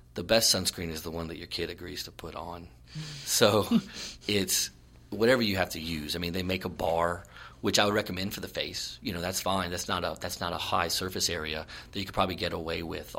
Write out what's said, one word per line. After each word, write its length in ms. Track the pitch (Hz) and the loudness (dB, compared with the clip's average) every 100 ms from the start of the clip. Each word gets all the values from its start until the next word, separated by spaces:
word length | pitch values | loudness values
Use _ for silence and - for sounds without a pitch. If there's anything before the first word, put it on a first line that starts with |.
| - - | -12 -8
the 60 | |
best 320 | 87 113 - | 4 6 6
sunscreen 360 | 95 90 - 85 | 4 2 -2 -6
is 100 | 78 | -4
the 100 | 85 | -6
one 180 | 85 80 | -4 -6
that 100 | 80 | -8
your 80 | 85 | -8
kid 240 | - 82 | -6 -4
agrees 320 | 87 87 76 | -6 -10 -8
to 60 | - | -10
put 240 | - - - | -10 -10 -10
on. 320 | 85 85 87 - - 156 156 - | -10 -10 -14 -18 -16 -12 -10 -10
So 420 | - - 107 107 95 233 - - | 0 6 8 8 6 4 2 -10
<laughs> 300 | - - - | -10 -8 0
it's 400 | 104 92 - - - - - - | 2 2 0 0 -8 -20 -20 -10
whatever 320 | 104 113 131 | 2 6 6
you 160 | 107 95 | 6 2
have 140 | 87 | 0
to 100 | 82 | -2
use. 340 | 80 78 73 | -4 -4 -2
I 40 | 82 | -2
mean, 160 | 87 | -2
they 80 | 92 | -2
make 240 | 92 95 92 | 0 0 -2
a 20 | |
bar, 560 | 82 85 82 85 87 - - - - | -2 2 4 2 0 -8 -18 -18 -2
which 160 | 107 95 | 2 4
I 80 | 104 | 6
would 80 | |
recommend 400 | 104 101 92 98 | 4 0 -4 -4
for 60 | - | -6
the 80 | - | -6
face. 500 | 78 76 92 - - | -6 -6 -6 -8 -8
You 140 | - | -6
know, 80 | 87 | -2
that's 180 | 90 95 | -2 0
fine. 300 | 92 95 87 | 0 0 0
That's 180 | 90 - | -4 -2
not 160 | 92 | -2
a, 100 | 87 78 | -2 -4
that's 200 | 90 - | -6 -4
not 120 | 87 | -4
a 60 | 82 | -4
high 300 | - 95 85 | 0 2 2
surface 420 | - 92 95 85 | 0 -2 -2 0
area 340 | 85 78 78 - - - | 0 -2 -4 -6 -12 -10
that 60 | 101 | -8
you 60 | |
could 100 | 95 | -4
probably 200 | 95 92 | 0 0
get 180 | 87 87 | 2 -2
away 300 | 85 80 85 | -2 -4 -4
with 340 | 82 80 80 | -4 -8 -8